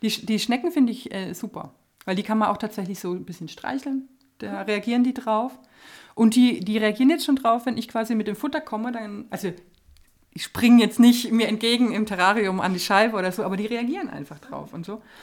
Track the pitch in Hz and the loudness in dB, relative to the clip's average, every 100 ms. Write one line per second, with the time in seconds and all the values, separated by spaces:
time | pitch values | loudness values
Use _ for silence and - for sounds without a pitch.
0 | 220 - - 214 - 247 349 330 247 214 | -4 -4 -2 -2 0 -2 -2 2 0 0
1 | - 196 190 - 208 - - - _ _ | -10 -10 -8 -10 -12 -12 -16 -18 _ _
2 | - 190 202 220 208 202 214 214 185 190 | -6 -4 -2 0 0 0 -4 -6 -8 -8
3 | 185 180 180 170 160 - - 269 277 269 | -8 -8 -8 -12 -14 -12 -8 -8 -6 -6
4 | 262 _ _ _ 208 202 196 208 208 240 | -8 _ _ _ -10 -8 -4 -4 0 2
5 | 247 254 240 214 254 - _ _ - - | 2 0 -2 -2 -2 -8 _ _ -20 -20
6 | - - 226 240 247 - 185 214 214 208 | -20 2 4 6 4 4 -2 0 0 4
7 | 262 330 - 269 240 233 240 233 226 233 | 4 4 2 0 2 2 0 -6 -6 -6
8 | 226 226 208 208 294 214 208 214 233 240 | -2 -2 -2 -4 -4 -4 -6 -8 -6 -8
9 | 214 202 - 190 196 175 - _ _ _ | -10 -14 -12 -8 -8 -8 -16 _ _ _
10 | _ _ _ - - - 240 240 214 - | _ _ _ -14 -10 0 8 8 8 6
11 | 240 240 226 226 226 214 233 233 240 196 | 6 6 2 0 0 0 0 2 2 0
12 | 208 190 185 214 202 185 185 185 - 196 | -2 2 2 4 0 0 -2 -2 2 4
13 | 226 214 180 185 190 190 214 233 240 359 | 4 2 -4 -2 -4 -4 -4 -4 -4 -4
14 | 370 - 143 147 - 139 151 165 170 220 | -6 -10 -12 -16 -14 -14 -12 -12 -12 -12
15 | - - | -16 -20